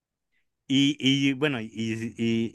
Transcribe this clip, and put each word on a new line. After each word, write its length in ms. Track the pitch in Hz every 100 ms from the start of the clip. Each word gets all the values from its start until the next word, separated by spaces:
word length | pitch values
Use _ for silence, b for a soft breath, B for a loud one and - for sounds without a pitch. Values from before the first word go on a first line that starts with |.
| _ _ _ _ _ _ -
Y, 300 | 135 139 151
y, 320 | 131 139 139
bueno, 280 | 131 151 127
y, 100 | 110 110 113 110 113 -
y 340 | 117 113 113